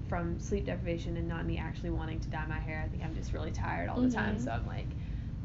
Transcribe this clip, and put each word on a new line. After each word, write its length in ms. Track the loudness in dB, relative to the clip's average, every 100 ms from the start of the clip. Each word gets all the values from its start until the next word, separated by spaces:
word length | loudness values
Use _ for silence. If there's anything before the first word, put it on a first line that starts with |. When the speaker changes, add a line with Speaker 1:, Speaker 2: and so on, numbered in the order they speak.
| 0
Speaker 1:
from 300 | 0 0 0
sleep 280 | 0 0 2
deprivation 500 | 0 0 0 0 0
and 120 | 0
not 160 | 0 0
me 120 | 0
actually 320 | 0 -2 0
wanting 300 | 0 0 -2
to 80 | -2
dye 180 | -2 -2
my 120 | -2
hair. 220 | -2 -2
I 40 | -2
think 140 | -2
I'm 100 | -2
just 180 | -2 0
really 180 | 0 0
tired 380 | 0 0 0 0
all 120 | 4
the 100 | 4
time, 260 | 4 2 2
Speaker 2:
Mm-hmm. 80 |
Speaker 1:
so 80 | 0
I'm 140 | 0 0
like, 200 | -2 -2 -4 -2 -2 -2 -2